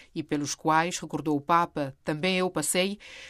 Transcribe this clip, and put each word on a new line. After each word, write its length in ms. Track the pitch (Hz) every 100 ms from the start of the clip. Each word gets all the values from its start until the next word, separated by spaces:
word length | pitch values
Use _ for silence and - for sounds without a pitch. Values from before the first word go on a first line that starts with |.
| -
e 80 | 165
pelos 320 | 147 147 143
quais, 440 | - 160 156 175 175
recordou 380 | 160 147 151 147
o 60 |
Papa, 520 | 139 170 170 - 139 -
"Também 360 | - 151 185 185
eu 120 | 185
passei", 480 | 160 147 185 190 202 - - -